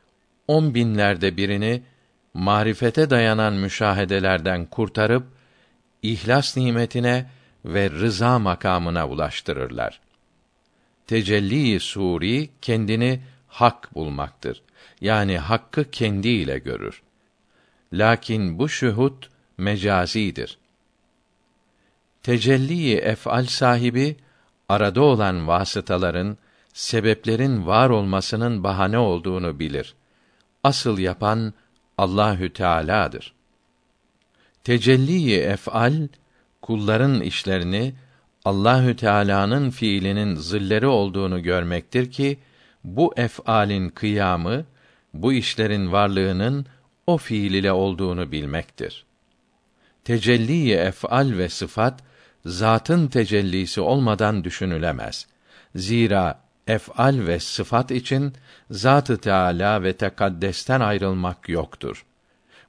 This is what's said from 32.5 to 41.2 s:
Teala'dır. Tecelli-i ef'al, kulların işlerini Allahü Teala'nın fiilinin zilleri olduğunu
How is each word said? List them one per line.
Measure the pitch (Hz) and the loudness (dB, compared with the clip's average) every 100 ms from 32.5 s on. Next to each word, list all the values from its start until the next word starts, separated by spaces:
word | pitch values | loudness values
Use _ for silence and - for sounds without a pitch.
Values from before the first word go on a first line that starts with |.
Teala'dır. | - 90 82 80 104 73 60 - _ _ _ _ _ _ _ _ _ _ _ _ _ | -2 0 0 0 0 0 -4 -16 _ _ _ _ _ _ _ _ _ _ _ _ _
Tecelli-i | - 120 110 131 135 185 139 95 | -2 2 4 4 4 2 2 2
ef'al, | 73 101 - 113 120 156 143 - _ _ _ _ | 0 -2 -4 0 2 0 -4 -10 _ _ _ _
kulların | - 110 104 110 135 127 | -6 -2 0 2 2 2
işlerini | - - 95 95 87 101 131 131 _ _ _ _ 101 | -2 -6 -4 -2 -2 -4 -4 -8 _ _ _ _ -4
Allahü | 98 107 131 127 117 | 0 2 4 2 2
Teala'nın | 110 104 101 98 101 135 135 | 2 2 2 2 0 0 -2
fiilinin | - 110 98 95 101 104 80 | -2 -2 0 0 -2 -2 -4
zilleri | 78 104 95 107 135 | -4 -4 0 2 2
olduğunu | 117 98 95 | 2 0 -2